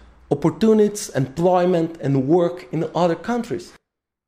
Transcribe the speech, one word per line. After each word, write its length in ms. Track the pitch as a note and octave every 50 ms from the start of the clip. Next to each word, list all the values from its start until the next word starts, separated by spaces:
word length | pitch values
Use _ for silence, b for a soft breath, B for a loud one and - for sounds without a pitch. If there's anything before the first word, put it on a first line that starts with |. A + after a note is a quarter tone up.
| B B B B B -
opportunities, 800 | C#3+ C#3+ - D#3+ D#3 D#3 A3 A3 A3 G#3+ G#3 G#3 G#3 - - -
employment, 880 | - C3+ C3+ C3 - - E3+ F#3 F3+ F3+ F3+ F3+ F3+ E3 E3 E3 - -
and 260 | - C#3 C#3 C3+ B2+
work 400 | C#3 E3 F3+ E3+ E3+ F3 - - -
in 180 | - D#3+ D#3+ - -
other 200 | D#3 F3 F3 E3
countries. 580 | E3+ - - A#3+ A#3+ A3+ - B2+ - - - - _ _ _ _ _ _ _ _ _ _